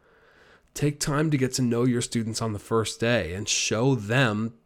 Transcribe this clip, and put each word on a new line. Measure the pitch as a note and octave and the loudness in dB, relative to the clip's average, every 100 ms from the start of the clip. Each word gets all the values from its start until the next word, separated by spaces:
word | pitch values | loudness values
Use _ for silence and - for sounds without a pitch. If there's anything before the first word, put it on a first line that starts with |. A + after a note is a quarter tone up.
| _ _ _ - - - _ | _ _ _ -20 -20 -20 _
Take | - D3 D3 | -4 -2 -2
time | - C#3+ D#3+ | -2 0 2
to | D3 | 2
get | B2 | 0
to | B2+ | 0
know | A#2+ A#2 | 0 2
your | B2+ A#2+ | 2 2
students | B2 A#2+ A2 A2 | 0 -2 -2 -4
on | A2+ | -4
the | G2+ | -4
first | - A2+ G#2 - | -2 0 0 0
day | A#2 A#2 E2 F#2 | 0 0 0 -6
and | G#2+ | -4
show | - - A2 C3+ | -2 0 2 2
them | C3 G2+ B2 B2+ G#2 A2+ - | 2 0 2 2 2 -2 -6